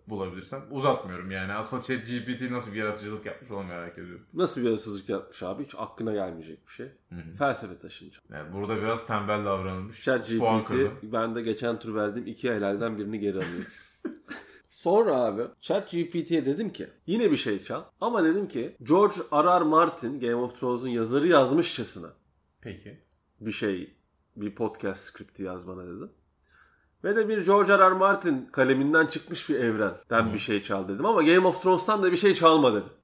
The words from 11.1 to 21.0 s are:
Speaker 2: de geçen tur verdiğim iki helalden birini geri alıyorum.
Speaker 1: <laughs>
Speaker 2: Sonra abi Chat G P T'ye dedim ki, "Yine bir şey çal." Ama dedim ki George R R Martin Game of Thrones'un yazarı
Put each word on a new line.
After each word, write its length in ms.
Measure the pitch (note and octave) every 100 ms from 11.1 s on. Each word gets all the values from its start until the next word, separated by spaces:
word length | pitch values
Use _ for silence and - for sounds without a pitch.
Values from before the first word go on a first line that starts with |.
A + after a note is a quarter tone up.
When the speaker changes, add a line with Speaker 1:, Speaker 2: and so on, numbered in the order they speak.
| A2+ A2+
Speaker 2:
de 80 | A2+
geçen 360 | A2+ G#2+ A#2 A#2
tur 160 | A2+
verdiğim 320 | G#2+ G#2 A2 A#2
iki 240 | A#2 B2+
helalden 480 | G#2+ G2+ G2+ A#2 G#2+
birini 200 | G#2 G#2+
geri 180 | G2+ F#2+
alıyorum. 300 | E2+ F2 - - - _
Speaker 1:
<laughs> 80 | - - - - - - _
Speaker 2:
Sonra 460 | - E3+ G3+ A3
abi 280 | C3 A2+ G2+ B2 -
Chat 300 | - G3 -
G 200 | E3+ E3
P 140 | F3
T'ye 220 | E3 E3 C3
dedim 240 | D#3 A3
ki, 180 | - - _ -
"Yine 240 | A3 G#3+
bir 60 | D3
şey 260 | A#2+ G2+
çal." 180 | - B2+ - _
Ama 240 | A3+ A#3
dedim 240 | D#3+ F#3 F#3+
ki 280 | A#2+ C#3 -
George 320 | A#2+ F3 G#3 F3+ -
R 280 | D3 F3 F3+
R 40 |
Martin 560 | D#3 D#3 E3+ - A#2+ C#3
Game 140 | A#2+
of 260 | A#2+ B2 -
Thrones'un 280 | B2+ A#2+ B2+
yazarı 400 | A#2